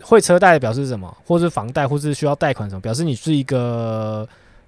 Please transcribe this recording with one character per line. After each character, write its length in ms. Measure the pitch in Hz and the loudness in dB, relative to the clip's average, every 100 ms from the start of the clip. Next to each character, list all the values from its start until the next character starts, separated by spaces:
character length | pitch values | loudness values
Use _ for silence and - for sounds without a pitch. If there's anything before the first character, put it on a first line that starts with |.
会 180 | - 220 | 4 4
车 180 | 185 180 | 6 6
贷 220 | 185 160 | 6 4
表 140 | 120 | 2
示 120 | 120 139 | -2 -4
什 140 | 120 | -6
么， 160 | 92 - - | -10 -12 -2
或 140 | 170 | 0
是 100 | 170 | 0
房 220 | 147 107 | -2 -4
贷， 160 | 135 139 | -2 -2
或 100 | 147 | -2
是 160 | 147 | -2
需 120 | 143 147 | -2 -2
要 100 | 143 | 0
贷 180 | 156 | -2
款 160 | 131 104 | -2 -6
什 60 | 95 | -8
么， 60 | |
表 120 | 113 | -6
示 100 | 117 165 | -4 -2
你 100 | 123 | -4
是 180 | - | -2
一 80 | 151 | -2
个， 840 | 131 131 120 117 113 110 110 107 110 _ _ _ | 0 -2 -2 -4 -4 -6 -6 -8 -10 _ _ _